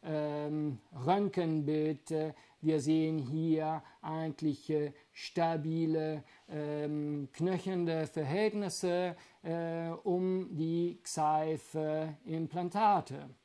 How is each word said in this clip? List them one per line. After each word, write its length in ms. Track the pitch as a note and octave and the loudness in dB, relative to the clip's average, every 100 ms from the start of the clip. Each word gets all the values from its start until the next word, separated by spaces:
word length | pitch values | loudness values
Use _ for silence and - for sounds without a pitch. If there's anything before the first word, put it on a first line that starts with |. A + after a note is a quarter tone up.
| - | -2
ähm, 680 | D3+ D3+ D3 D3 D3+ D3+ B2+ _ D3 C3 | -2 0 -2 -2 -2 -2 -4 _ -4 2
Röntgenbild. 1040 | F#3+ G3+ - E3 D#3 C#3+ D#3 D#3 C#3+ - | 4 4 0 0 0 2 2 2 -2 -4
Äh, 220 | D#3+ D#3 - - _ | -2 -2 -6 -20 _
wir 180 | D3+ D#3 | 2 2
sehen 380 | C3+ D#3+ D#3+ D#3+ | 4 4 4 0
hier 640 | B2+ D#3 E3 D#3+ D#3 D#3+ - - | 0 0 2 2 2 -2 -6 -12
eigentlich, 680 | - D#3+ D#3+ C#3+ D#3 C#3 - | -6 -4 -4 -2 -2 -2 0
äh, 240 | D#3 D3 C#3+ - | 0 0 -6 -20
stabile, 1120 | - - - E3 E3 D#3 D#3+ E3 D#3+ D#3 D3+ - - - | -14 -8 0 2 2 0 0 2 2 0 -4 -8 -20 -10
ähm, 800 | D#3 D3 D3 D3+ D3+ D3 D3 C#3 | -6 -4 -2 -2 -2 -2 -4 -6
knöchelnde 720 | - E3+ F#3 F#3+ F#3 E3+ D#3+ D#3 | -2 0 0 -2 0 0 0 -2
Verhältnisse, 1120 | - C#3+ F3 G#3+ G#3+ G3 - F#3 F3 F3+ E3+ - - | -2 0 2 2 0 -4 -2 0 2 0 -4 -16 -14
äh, 480 | - E3 E3 E3 E3 E3 | -4 -2 -2 -2 -4 -4
um 520 | G#3 F3+ F#3 F#3 F#3 D3+ | 0 2 2 0 -2 -2
die 440 | D#3+ E3+ F3 E3+ | 0 2 0 -2
Xeif-Implantate. 2250 | - - D3+ D#3 D#3 D#3+ - D#3 D#3 D#3 D#3 D3+ A3 D#3+ E3 E3 F3 F#3+ G#3+ F#3+ - C#3 C#3+ C3 | -8 0 2 2 2 -2 -4 -2 0 0 -2 -8 -6 -4 -2 -2 -2 2 4 4 0 -10 -10 -18